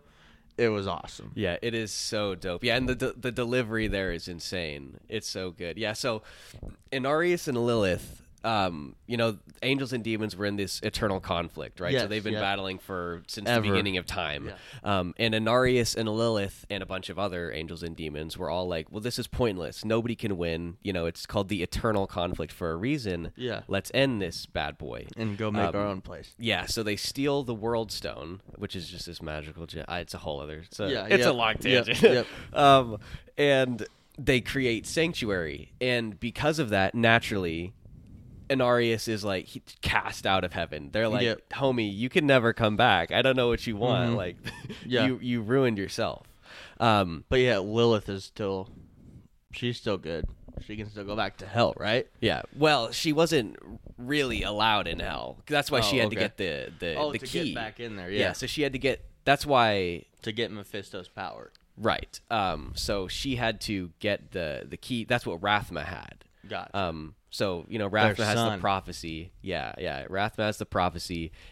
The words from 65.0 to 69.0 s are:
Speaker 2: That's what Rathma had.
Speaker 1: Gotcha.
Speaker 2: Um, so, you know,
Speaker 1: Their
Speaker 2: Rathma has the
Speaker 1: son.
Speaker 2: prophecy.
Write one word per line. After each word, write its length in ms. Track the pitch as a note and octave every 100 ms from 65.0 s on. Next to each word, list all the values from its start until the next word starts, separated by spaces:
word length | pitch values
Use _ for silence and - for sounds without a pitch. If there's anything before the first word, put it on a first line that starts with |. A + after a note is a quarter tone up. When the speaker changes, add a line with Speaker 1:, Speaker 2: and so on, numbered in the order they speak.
Speaker 2:
That's 200 | G#2 A#2+ A#2
what 140 | F2
Rathma 440 | G2+ G#2 G2 E2
had. 400 | D2+ D2 - - _ _ F#2+
Speaker 1:
Gotcha. 280 | G2 - G2+
Speaker 2:
Um, 380 | F2+ D#2+ D#2 - _
so, 360 | - G#2 F2 -
you 100 | A2
know, 100 | G2+
Speaker 1:
Their 120 | G#2+ G#2+
Speaker 2:
Rathma 100 | G#2
has 100 | G#2+
the 140 | A2+ A2+
Speaker 1:
son. 120 | G2+
Speaker 2:
prophecy. 720 | G2 F#2+ - E2+